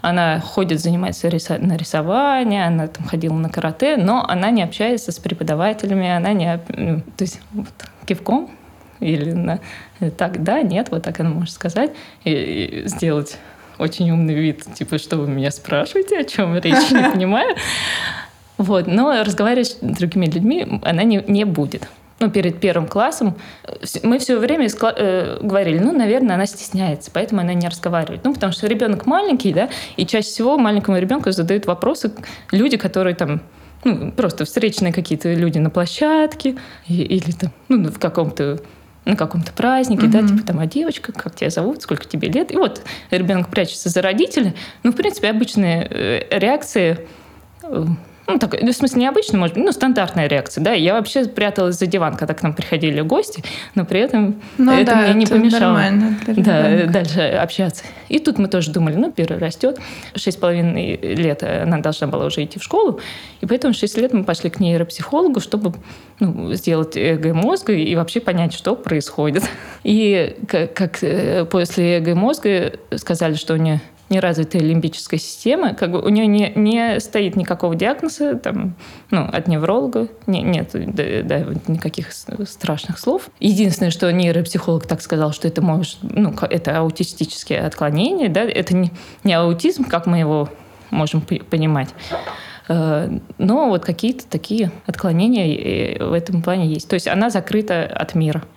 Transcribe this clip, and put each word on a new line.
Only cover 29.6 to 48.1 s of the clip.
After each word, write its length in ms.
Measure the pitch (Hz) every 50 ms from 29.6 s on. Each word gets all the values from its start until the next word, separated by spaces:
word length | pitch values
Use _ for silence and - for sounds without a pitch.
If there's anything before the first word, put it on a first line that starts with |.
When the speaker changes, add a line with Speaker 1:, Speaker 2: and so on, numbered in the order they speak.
| 226 254 - - - - -
Speaker 1:
и 80 | - 185
чаще 200 | 175 - 220 208
всего 300 | - - - 226 254 294
маленькому 400 | 294 247 208 208 202 202 - 190
ребенку 340 | 180 185 190 254 302 285 196
задают 360 | 190 190 165 170 196 208 208
вопросы 420 | - 175 175 - 247 320 - - 214 - - - - - - - -
люди, 260 | - 196 233 285 262
которые 360 | - - 185 - 185 190 180 175
там, 280 | - 170 143 147 160 - - - - - - - - -
ну, 280 | 262 196 - 143 190
просто 340 | - - 233 175 - - 151
встречные 460 | - - - 220 214 214 - 196 175
какие-то 400 | 160 190 170 - 160 151 - 170
люди 280 | 170 170 170 170 156 160
на 100 | 156 160
площадке 840 | - 185 175 170 - - 302 302 311 311 311 302 302 - - 269 254 262 - - - - - -
и-, 140 | 175 175 -
или 280 | - 190 190 - 160 165
там, 180 | - 185 156 - - - -
ну, 140 | 262 226 175 151
в 80 | - -
каком-то, 580 | - 170 165 175 165 151 - - 143 143 143 160 - - - - - - - - -
на 100 | - 214
каком-то 360 | - 208 - - 170 160 - -
празднике, 540 | - 226 247 262 262 262 254 214 190 214
да, 100 | 226 214 220
Speaker 2:
Мгм. 60 | 214 202
Speaker 1:
типа 180 | 202 214 214
там, 120 | - 175 151
"А 60 | 160
девочка, 460 | 160 - 277 330 330 - - - -
как 240 | - - - - -
тебя 160 | - - -
зовут, 320 | - - 170 226 302 311 -
сколько 220 | - 151 143 -
тебе 240 | - - 151 151 151
лет?" 220 | 170 277 359 -
И 60 | -
вот 240 | 359 370 202 - - - - - - - -
ребенок 380 | - 185 185 170 196 180 175 -
прячется 400 | - 208 180 165 - - - 175
за 120 | 170 180
родителя. 540 | 185 190 196 220 359 - - 294 233 185 - - - - - -
Ну, 100 | - 240
в 40 | 240
принципе, 340 | - 403 415 - - - 208
обычная, 580 | 220 220 240 - - 214 196 170 165 170 - -
э, 300 | - - - 98 117 - - - - 202
реакция... 580 | 185 220 277 302 - - - 226 180 165 170 165 - - - - - - - - - - - - -
э, 220 | 330 262 165 160 165 170 - - -